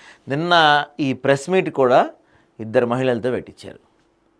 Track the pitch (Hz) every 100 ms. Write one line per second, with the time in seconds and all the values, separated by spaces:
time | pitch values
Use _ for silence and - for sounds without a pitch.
0 | - - - 139 170 175 156 147 147 -
1 | 139 127 135 139 156 185 156 147 127 139
2 | 302 - _ _ _ - 110 123 120 123
3 | 131 120 120 117 - 90 - - _ _
4 | _ _ _ _